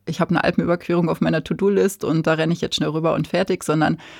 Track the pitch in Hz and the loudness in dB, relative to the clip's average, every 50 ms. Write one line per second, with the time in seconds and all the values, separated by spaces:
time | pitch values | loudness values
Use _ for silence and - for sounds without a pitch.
0 | - - 156 - 185 - - - - - 170 - 170 170 170 175 - - 175 170 | -10 -8 -4 -2 0 0 2 2 2 2 0 0 0 0 0 -2 0 -2 0 2
1 | 175 165 - - - 165 165 160 - - 180 160 185 202 202 190 185 196 - - | 2 0 0 0 0 0 0 -2 -2 -4 -4 0 2 2 4 4 2 2 0 -2
2 | - - 151 160 160 165 160 156 160 160 170 - - - - - 151 151 151 160 | -2 0 0 2 2 2 2 2 2 0 0 0 -2 -4 -2 -2 -2 0 -2 0
3 | 160 165 156 - 156 - - 175 190 - 185 175 - - 151 156 156 165 165 - | 0 0 0 0 -2 0 0 -2 0 0 -2 -4 0 0 0 2 2 2 0 -2
4 | - - - - | -6 -16 -20 -20